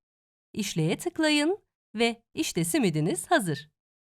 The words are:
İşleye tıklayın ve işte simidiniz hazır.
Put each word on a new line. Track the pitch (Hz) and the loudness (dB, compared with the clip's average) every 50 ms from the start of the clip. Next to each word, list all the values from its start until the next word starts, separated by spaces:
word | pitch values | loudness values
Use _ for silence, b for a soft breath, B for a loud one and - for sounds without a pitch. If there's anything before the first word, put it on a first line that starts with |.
| _ _ _ _ _ _ _ _ _ _ | _ _ _ _ _ _ _ _ _ _
İşleye | - - 202 208 - 170 156 165 226 | -8 -6 -6 -4 -2 -2 0 0 0
tıklayın | - - 349 - - 320 302 302 294 294 320 392 - _ _ _ _ _ _ - | -2 -4 -6 -2 0 2 2 4 4 2 2 0 -2 _ _ _ _ _ _ -4
ve | 214 233 233 226 - _ _ - | 0 0 0 0 -4 _ _ -6
işte | - 214 - - 180 165 | -6 -4 -4 -2 -2 -2
simidiniz | 170 - 311 240 180 151 156 147 180 330 - - - | 0 0 2 2 2 2 2 0 0 -2 -2 0 2
hazır. | 359 302 202 170 139 - - - _ _ _ _ _ _ _ _ _ _ | 2 2 2 0 -4 -4 -6 -14 _ _ _ _ _ _ _ _ _ _